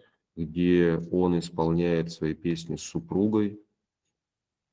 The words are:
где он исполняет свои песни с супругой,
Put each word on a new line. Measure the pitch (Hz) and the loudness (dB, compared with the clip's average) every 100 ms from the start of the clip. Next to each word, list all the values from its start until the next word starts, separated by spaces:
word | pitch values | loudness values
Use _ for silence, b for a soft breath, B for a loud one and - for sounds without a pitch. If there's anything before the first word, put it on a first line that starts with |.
| B B _ - | B B _ -10
где | 80 80 87 87 85 82 85 | -6 0 4 6 4 2 -2
он | 90 90 87 | 0 2 2
исполняет | 82 - 82 82 87 85 82 | -2 -2 0 2 2 0 -2
свои | - 78 | -4 -6
песни | 78 87 82 - 76 | -4 -4 -4 -6 -10
с | |
супругой, | - 85 - 92 107 107 104 104 _ _ _ _ _ _ _ _ _ _ _ | -8 -8 -4 0 2 2 0 -4 _ _ _ _ _ _ _ _ _ _ _